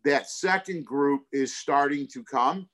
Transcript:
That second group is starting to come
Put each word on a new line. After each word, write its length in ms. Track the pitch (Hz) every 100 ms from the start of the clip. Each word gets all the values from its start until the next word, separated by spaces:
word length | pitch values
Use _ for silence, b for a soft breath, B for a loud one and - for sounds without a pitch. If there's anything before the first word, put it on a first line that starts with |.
That 260 | 143 139 139
second 560 | - 185 190 190 175 123
group 380 | 139 143 139 -
is 240 | 139 131 -
starting 520 | - 143 143 143 139
to 140 | 123
come 460 | 113 135 131 190 185